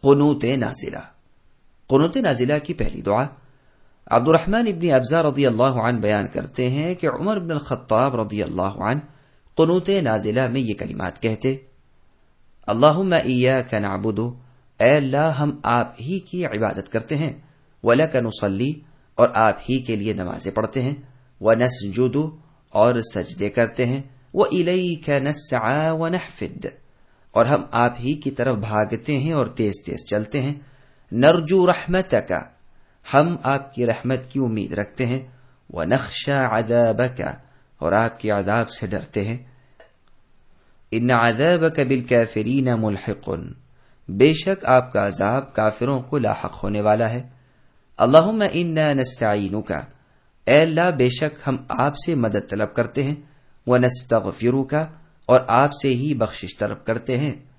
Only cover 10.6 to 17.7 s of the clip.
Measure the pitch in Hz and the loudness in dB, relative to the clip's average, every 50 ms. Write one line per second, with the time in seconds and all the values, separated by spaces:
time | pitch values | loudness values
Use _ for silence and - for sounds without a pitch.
10.6 | 127 110 101 - - - - - - 90 - - - 113 110 107 - 135 135 135 | -4 -4 -6 -8 -8 -10 -8 -8 -8 -8 -8 -4 -4 -4 -4 -2 -2 -2 -2 -4
11.6 | - - _ _ _ _ _ _ _ _ _ _ _ _ _ _ _ _ _ _ | -8 -20 _ _ _ _ _ _ _ _ _ _ _ _ _ _ _ _ _ _
12.6 | - - 104 117 135 151 151 175 196 190 175 160 - 120 131 123 123 127 131 131 | -6 -4 0 4 4 4 4 4 0 2 2 0 2 0 0 2 2 2 2 0
13.6 | 120 - - 107 101 101 98 98 101 113 101 104 113 120 120 - - - _ _ | -2 -2 -4 -4 -2 -2 -4 -4 -4 -4 -2 -2 -4 -6 -6 -12 -20 -20 _ _
14.6 | _ _ _ _ 110 123 143 151 139 131 131 139 151 160 147 131 147 147 147 - | _ _ _ _ 4 6 6 4 2 0 0 0 0 0 0 0 -2 -2 -4 -4
15.6 | - - 117 120 120 - - - 117 139 185 190 - - - 180 175 135 113 104 | -2 0 0 0 0 -2 -8 -12 -8 -8 -8 -8 -8 -8 -8 -6 -6 -4 -4 -2
16.6 | 110 101 - - 92 - - 113 - - 156 143 165 143 120 - - _ _ _ | -2 -2 -4 -6 -10 -6 -6 -6 -6 -4 -4 -4 -4 -6 -6 -10 -20 _ _ _
17.6 | _ _ | _ _